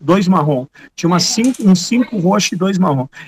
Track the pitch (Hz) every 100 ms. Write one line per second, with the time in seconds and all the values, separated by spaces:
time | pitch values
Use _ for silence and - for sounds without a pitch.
0 | 147 190 185 180 151 131 135 - - -
1 | 170 175 - - 247 254 208 180 - 240
2 | 247 214 170 208 - 175 190 190 185 135
3 | 127 -